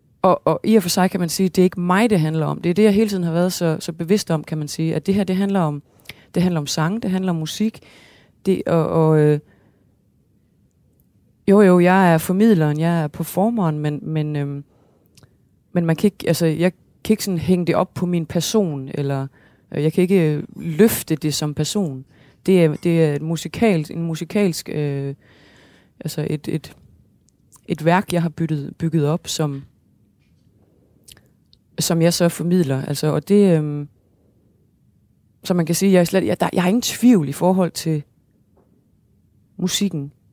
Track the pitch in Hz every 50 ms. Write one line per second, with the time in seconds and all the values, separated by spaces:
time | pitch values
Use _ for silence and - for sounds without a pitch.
0 | _ _ _ _ - 190 170 - - - 160 - - - 220 220 175 175 - 196
1 | 180 190 - 185 180 160 - - 190 185 - 190 185 185 - 185 175 180 180 196
2 | 233 247 214 175 156 156 160 160 151 143 143 - - 170 175 196 214 214 196 202
3 | 226 208 202 185 175 170 160 170 180 185 180 - 175 165 156 - - - 165 160
4 | 175 160 208 208 - - 170 151 147 - 165 156 147 147 - - 160 160 160 -
5 | - - 190 208 196 180 185 185 202 202 196 196 170 151 147 143 - _ _ _
6 | _ - - _ _ _ - 180 170 185 175 156 143 131 - 165 156 170 202 233
7 | - 190 185 185 190 185 170 160 156 156 - - 214 220 - - - - - -
8 | - - _ _ _ _ _ _ - 196 185 - - - 170 165 156 - 165 165
9 | 160 156 156 156 151 151 151 147 - _ _ _ _ _ _ _ _ _ _ _
10 | _ _ _ _ _ _ _ _ _ _ _ _ _ _ _ _ _ _ _ _
11 | _ _ _ _ _ _ _ _ _ - 196 208 208 185 180 180 175 180 185 196
12 | 190 175 165 160 - - 180 190 220 233 214 160 156 151 147 151 160 170 170 170
13 | 156 151 - - 170 - - 180 196 226 240 226 180 160 151 151 147 151 151 143
14 | - 156 156 156 151 151 151 143 139 143 143 143 143 _ _ _ _ _ _ _
15 | _ _ _ _ - - _ _ _ _ _ _ _ _ - 180 170 160 160 -
16 | - 202 - - - - 165 - 170 160 156 160 170 185 - _ _ _ _ _
17 | - - 214 202 - 202 185 165 151 - 185 180 175 160 147 - 185 - - -
18 | 185 180 175 170 160 - - 175 160 - - 220 202 170 147 139 135 135 - 143
19 | 139 139 139 135 135 135 - _ _ _ _ _ _ _ - - 147 160 - 180
20 | 180 175 196 185 165 156 151 147 - - - - 156 165 156 156 214 226 - -
21 | - - 160 151 - 151 143 - 156 151 143 - 151 - - 208 196 151 131 131
22 | 139 _ _ _ _ _ _ _ - 185 190 180 165 156 151 - - 175 165 165
23 | 160 151 143 143 156 160 165 160 - 160 - - 233 226 190 160 147 - - 165
24 | 170 165 160 151 170 - - 208 208 180 160 - - - - 151 147 143 139 139
25 | 139 139 139 - _ _ _ _ _ _ _ _ _ _ _ _ _ _ _ -
26 | - 156 - - 151 - 156 147 - - - 156 - - - _ - - _ _
27 | _ _ _ _ _ _ _ _ _ _ - _ _ - 170 - 156 165 175 190
28 | 208 - 175 170 165 165 151 - 165 156 160 147 139 - - - 165 165 156 165
29 | 143 143 156 180 - - - - 156 147 139 135 139 - _ _ _ _ _ _
30 | _ _ _ _ _ _ _ _ _ _ _ _ _ _ _ _ _ _ _ _
31 | _ - - _ _ _ _ _ _ _ _ _ _ _ _ - - - 175 165
32 | 165 170 170 - 175 170 - - 160 170 180 185 170 135 135 131 - - 143 -
33 | - 151 143 156 147 - 202 208 202 190 170 156 151 147 147 147 147 - _ _
34 | _ _ _ _ _ _ _ _ _ _ _ _ _ _ _ _ _ _ _ _
35 | _ _ _ _ _ _ _ _ - - 180 175 165 151 170 - 190 196 185 180
36 | 175 170 - 190 170 - - - 175 160 - - 175 180 202 247 - - - -
37 | - 247 247 185 147 139 143 - 165 180 190 190 180 165 - - - 160 156 151
38 | 147 _ _ _ _ _ _ _ _ _ _ _ _ _ _ _ _ _ _ _
39 | _ _ _ _ _ _ _ _ _ _ _ - 175 185 - - 208 190 175 151
40 | 139 143 - _ _ _